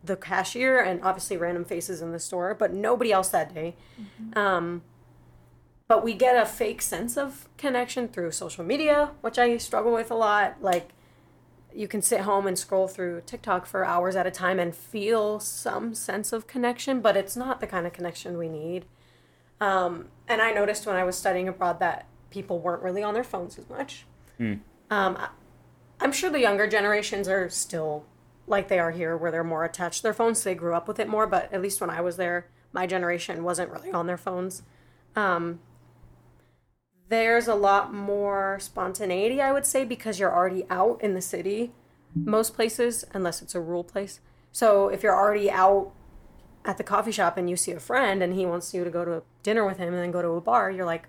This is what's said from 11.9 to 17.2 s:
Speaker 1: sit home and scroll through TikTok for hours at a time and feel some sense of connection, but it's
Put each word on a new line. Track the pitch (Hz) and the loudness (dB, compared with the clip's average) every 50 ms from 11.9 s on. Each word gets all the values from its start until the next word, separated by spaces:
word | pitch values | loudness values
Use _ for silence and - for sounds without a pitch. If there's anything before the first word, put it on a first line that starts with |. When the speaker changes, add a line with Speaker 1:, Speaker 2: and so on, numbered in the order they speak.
| - 208 | -2 -2
Speaker 1:
sit | - - 233 190 | 0 2 2 2
home | 190 208 202 196 196 | 2 2 2 2 2
and | 190 185 | 0 -2
scroll | 185 - - 196 190 190 | -4 -2 0 2 2 2
through | 185 190 - 180 175 170 170 - | 0 -2 -4 -6 -6 -6 -8 -10
TikTok | - 240 226 - 220 180 180 180 | -12 -16 -8 -2 0 0 0 -2
for | - - 190 185 | -2 -2 -2 0
hours | - 175 180 180 190 185 | 2 2 2 2 2 0
at | 190 175 | 0 0
a | 185 | -2
time | 185 - 185 180 190 180 | -2 -2 0 0 2 2
and | 175 170 165 | 0 -2 -4
feel | - - - - 214 196 214 233 220 208 208 214 208 | -8 -12 -10 -8 -4 0 0 2 2 2 0 -2 -4
some | - - - - - 233 - - 220 233 220 | -6 -8 -8 -6 -6 -6 -4 -4 -4 -6 -6
sense | - - - 185 208 208 - 233 | -6 -6 -6 -4 -4 -4 -4 -6
of | 226 - | -6 -6
connection, | - - 254 240 240 240 247 - 269 269 247 | -8 -4 -2 -2 -2 -2 -2 -4 -2 -2 2
but | 220 214 196 | 4 4 4
it's | 196 | 4